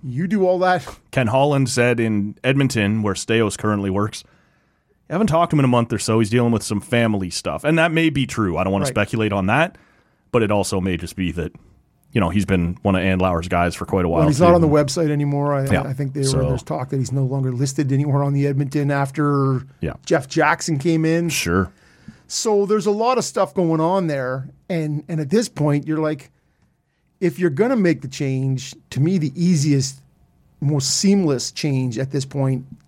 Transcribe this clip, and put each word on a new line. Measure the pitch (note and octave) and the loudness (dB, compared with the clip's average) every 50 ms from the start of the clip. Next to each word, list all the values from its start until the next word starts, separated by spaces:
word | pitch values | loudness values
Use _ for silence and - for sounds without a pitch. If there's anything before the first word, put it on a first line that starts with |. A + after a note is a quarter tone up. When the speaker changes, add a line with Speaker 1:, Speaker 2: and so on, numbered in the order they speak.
| - | -12
Speaker 1:
you | C3+ A#2+ C3 F3+ F#3 | -8 -6 -4 -2 -2
do | G3 G#3 F#3+ | 0 2 2
all | F3+ F#3 F3+ | 2 2 2
that. | F#3 F#3 F3+ F3 - - - - _ _ | 2 2 2 2 -2 -6 -14 -18 _ _
Speaker 2:
Ken | - C3+ B2+ | -2 0 0
Holland | A2 A2+ C3 C#3 D3 C#3+ C#3 C3+ A#2 | 2 2 2 4 4 2 2 0 0
said | - A#2+ A#2+ B2 B2 A#2 | 2 2 2 2 2 2
in | A#2 A2+ A2 G#2 G2+ G#2 G#2 - - | 0 0 0 0 -2 -2 -6 -2 -2
Edmonton, | B2+ C3+ C#3 C#3 C3 - A#2 G#2 G2 G#2+ A2 G#2 | 0 2 2 2 2 2 0 0 2 0 0 0
where | G#2 F#2+ | -2 -2
Staios | - - - A2+ A2+ A2+ G#2 - - | -4 -2 0 2 2 2 2 0 -2
currently | - G#2+ G#2+ G2+ G2 G2 | -2 -2 0 0 0 0
works, | F#2 G2 G#2 G#2 - - - _ _ _ _ _ _ _ _ _ _ _ _ _ _ _ _ - | 0 0 -2 -2 -4 -10 -16 _ _ _ _ _ _ _ _ _ _ _ _ _ _ _ _ -8
"I | C3+ | -2
haven't | F3+ A3+ | 0 0
talked | F3+ D3+ E3 E3+ E3 | 2 2 2 2 2
to | - | 2
him | D3+ | 2
in | C#3 | 2
a | B2+ | 4
month | B2 A#2+ A#2 - A#2 | 4 2 2 0 -2
or | G2+ | -4
so. | - - A2 A2+ | 0 2 2 2
He's | A2+ G2 | 2 2
dealing | A2+ B2 A#2+ A#2+ A#2 | 2 2 2 2 2
with | G#2+ - | 0 -2
some | - A2 G2+ | -2 -4 -4
family | G2 - B2 A#2 A#2 A2+ G#2+ G2+ F#2+ F2 | -2 0 0 2 2 2 0 -2 -4 -6
stuff." | - - - F2+ D2 - - | -8 -6 -6 -6 -6 -2 0
And | D3 D#3+ | 0 2
that | E3 D#3+ E3+ | 2 2 2
may | D#3 E3 E3 D#3+ | 2 2 0 0
be | D3 C#3 C3 | 0 0 -2
true. | - - A#2+ A2 F#2 E2 | -2 -2 -2 0 0 0
I | D#2+ F#2 | 0 0
don't | F#2+ F#2+ | 0 0
wanna | G2 F#2 | 0 -2
Speaker 1:
Right. | E2+ - | -2 -2
Speaker 2:
speculate | G#2 G#2 - - A2+ A2 G#2+ G2+ | -2 -2 -2 -2 -2 0 0 0
on | G2 F#2 | 0 0
that, | F#2+ A2+ C#3+ E3 F3+ - - _ _ _ _ _ _ _ _ _ _ | 0 2 0 0 -2 -4 -12 _ _ _ _ _ _ _ _ _ _
but | - B2 A2+ | 0 0 2
it | G2 G#2+ | 2 2
also | G2+ F#2+ - - F#2+ | 0 0 0 -2 -2
may | F2+ F#2+ F2+ | -2 -2 -2
just | E2 F2+ E2+ - | -4 -6 -8 -6
be | - F#2+ F2 E2 | -4 -4 -4 -2
that, | F2 D#2+ - - - - _ _ _ _ _ _ _ _ _ - | -4 -6 -8 -10 -14 -20 _ _ _ _ _ _ _ _ _ -2
you | A#2+ | 0
know, | F#2+ E2+ | 0 2
he's | F2 G#2 G2 | 2 0 0
been | F2 G2 F2+ E2+ E2+ F2+ - - | 2 0 0 0 -2 -4 -2 0
one | G2+ F#2+ | 0 0
of | F#2 F2 | 2 2
Andlauer's | F#2+ F#2+ F#2 F#2 F#2+ F2 E2 E2+ F2+ | 0 2 2 2 0 0 0 -2 -2
guys | F#2 F2 F2 F2 E2 | 0 0 0 0 -2
for | - - | -4 -6
quite | - - F#2+ F2+ | -2 0 0 0
a | F2 | 2
while, | D#2+ E2 | 2 2
Speaker 1:
Well, | - D3+ | 2 2
he's | D3 B2+ | 4 4
not | F3 F3 | 6 6
Speaker 2:
too. | E3+ | 6
Speaker 1:
on | F3 E3 | 6 4
the | D#3 | 4
website | C#3+ D3+ D3 C3+ - F3+ E3 D3+ | 4 4 2 2 0 -2 -2 0
anymore. | D3 D3 D3 C#3+ C#3+ C#3+ C#3+ C#3+ C#3+ | 0 0 0 0 0 0 0 0 0
I, | C#3 C3+ C3+ | -2 0 0
Speaker 2:
Yeah. | A2 E2+ - | 0 0 0
Speaker 1:
I | C#3 C3 | -2 -6
think | C3+ D3 C3+ C3 | -6 -6 -6 -4
they | D3 C#3 | -2 -2
Speaker 2:
So | C3+ C3+ D3+ | 0 0 0
Speaker 1:
were, | D3 | 0
there's | D3 C#3 B2 - | 0 -2 -4 -4
talk | - D3+ D3+ C3+ C3+ | -6 -6 -6 -6 -4
that | C#3+ C3+ | -4 -4
he's | B2+ - B2+ | -2 -2 -2
no | C#3 C3+ | -2 -2
longer | B2+ C3+ C#3 C3+ C3 B2+ | -2 -2 -2 -2 -2 -2
listed | A#2+ C#3 C#3 C3+ - D3+ C3 C3+ | -2 -2 -2 -2 -2 -2 0 0
anywhere | C3+ D3 D3 C3+ C#3 C#3 | 0 2 2 0 0 0
on | C#3 C#3+ | 0 0
the | C#3 C#3 | 0 0
Edmonton | C#3+ C#3+ C3+ D3 C3+ C3+ D3 C#3+ C#3+ | 0 0 0 -2 -2 -2 -2 0 0
after | C#3+ C#3 C#3 C3+ C3+ D#3 D3+ D3 C#3+ C#3 C#3 C3+ C3+ B2 B2+ - - _ | 0 0 -2 -2 -2 -2 0 2 2 2 2 2 0 -2 -4 -8 -10 _
Speaker 2:
Yeah. | - - - - - | -8 -8 -8 -10 -2
Speaker 1:
Jeff | - E3 D3 B2 - | 0 0 0 0 -2
Jackson | - E3+ D3+ D3+ E3 - - - D#3+ C#3 | 0 2 2 2 2 0 -2 -2 -4 -2
came | C#3 F3 E3 D#3+ D#3+ | 0 0 2 2 2
in. | D#3+ D#3+ E3+ E3+ E3+ | 2 2 0 0 -2
Speaker 2:
Sure. | C#3+ - - E2+ E2+ F#2 F#2+ F2 - _ _ _ _ _ _ - - - _ | -2 -2 -2 0 2 2 0 0 -4 _ _ _ _ _ _ -20 -20 -20 _
Speaker 1:
So | - - - - A#3 G#3 G3+ G3+ | -12 -10 -4 -2 0 2 2 2
there's | F#3 G#3+ G#3+ E3+ | 2 0 0 2
a | G#3+ | 0
lot | G3+ G#3 A3+ A#3+ B3+ A#3+ | 0 0 0 2 2 0
of | - | -2
stuff | - - A3 F#3+ F3+ - | -2 -2 -2 -2 0 0
going | G3 F3+ E3 D#3+ D#3 | 0 0 2 2 2
on | D#3+ E3 F#3 G3 F3+ | 2 0 0 0 0
there. | D#3+ D3 C#3 B2+ B2+ B2+ C3+ C3 C3+ - _ _ - | -2 -2 -4 -4 -4 -6 -6 -8 -10 -16 _ _ -6
And, | F#3 E3 D#3 D3+ D3+ D3 D3+ - | -4 -4 -2 -4 -4 -6 -6 -6
and | E3+ D#3 | -6 -6
at | D3+ C3+ | -2 0
this | F3 A3 B3 - | 0 0 0 0
point, | - - D3 D3+ C#3+ D3 C#3 | -2 -2 0 0 0 0 0
you're | D3 D#3 D#3 | -2 -2 -2
like, | D#3 D3+ D#3 C3+ - - _ _ _ _ _ _ _ _ _ _ _ _ _ _ _ _ _ _ | -2 -2 -4 -6 -10 -16 _ _ _ _ _ _ _ _ _ _ _ _ _ _ _ _ _ _
if | G3 F3 E3+ - | -2 -2 0 0
you're | F3+ E3+ | -2 0
gonna | C#3 C#3 G#3+ B3 C4+ | 0 0 0 0 2
make | A#3 F#3+ F3 D#3+ - - | 2 2 2 0 0 -4
the | C3 | -10
change, | - - D3 C3+ C3 C3 C3 C3+ C3+ B2+ - - - - - _ | -8 -6 -4 -2 -2 -2 -2 -2 -2 -4 -6 -10 -16 -18 -20 _
to | - C3 | -2 0
me, | C#3 E3 G3 F#3 | 0 2 2 0
the | D3+ D#3 - F3 | 0 -2 -2 0
easiest, | E3+ F3 F#3 D#3 C#3 D#3 C#3+ C3+ B2 - - - - _ _ _ _ _ _ _ _ _ _ _ | 2 2 2 2 2 2 2 2 0 -2 -6 -12 -20 _ _ _ _ _ _ _ _ _ _ _
most | D3+ C#3 D3+ C#3 C3+ - - | -2 -2 0 0 -2 -2 -2
seamless | - - G3 G3+ G3+ F#3 D#3 C#3 B2 - - - | 0 2 4 4 4 4 2 0 -2 -4 -8 -8
change | - - D3+ C3+ C3 C3 B2+ A2+ B2 | -4 -2 -2 0 0 -2 -2 -4 -4
at | C3+ C3+ - | -6 -4 -4
this | C#3+ C3+ | -4 -6
point | C3+ - C#3+ C3+ C3+ C3+ B2 C3 - - - _ | -4 -4 -2 0 0 0 -2 -4 -10 -18 -20 _